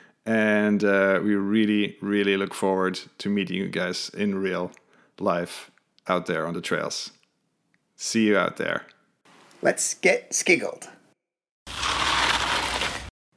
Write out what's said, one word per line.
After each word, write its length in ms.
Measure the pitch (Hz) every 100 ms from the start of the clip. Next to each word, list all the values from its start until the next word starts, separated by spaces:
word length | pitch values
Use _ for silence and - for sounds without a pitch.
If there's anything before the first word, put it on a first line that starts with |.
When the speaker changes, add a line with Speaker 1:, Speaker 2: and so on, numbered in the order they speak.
| - _ -
Speaker 1:
And, 560 | 110 107 104 107 104
uh, 380 | 104 98 98 92
we 140 | 101 101
really, 600 | 98 110 107 107 101 -
really 360 | 98 101 101 98
look 180 | 98
forward 440 | - 98 95 92 92 - -
to 100 | 104
meeting 280 | 101 92 92
you 120 | 95
guys 400 | 90 90 90 -
in 260 | - 104
real 380 | 98 95 92 90 - _ _ _ -
life 500 | 98 87 90 - - _ _ _ -
out 180 | 90 85
there 180 | 80
on 100 | 80
the 60 | -
trails. 520 | - 80 73 - - - _ _ _ _ _ _ _
See 320 | - - 113 107
you 100 | 98
out 200 | 87 -
there. 280 | - - - _ _ _ _ - - -
Speaker 2:
Let's 300 | 147 - -
get 380 | - 185 - -
skiggled. 560 | - - 175 - - - - _ _ _ _ _ _ - - - - - - - - - - - - - - - - _